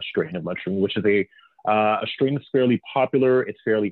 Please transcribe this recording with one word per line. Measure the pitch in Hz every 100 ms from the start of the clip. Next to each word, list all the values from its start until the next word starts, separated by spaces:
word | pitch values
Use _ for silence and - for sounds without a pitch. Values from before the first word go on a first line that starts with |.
| -
strain | - 80 87
of | 82
mushroom, | 90 - 95
which | 98 -
is | 104
a, | 101 95 _ _ _ -
uh, | 107 107 107
a | 110
strain | - 135 143
that's | -
fairly | 135 127 117 -
popular. | - 131 135 127 127
It's | 113 - -
fairly | 110 104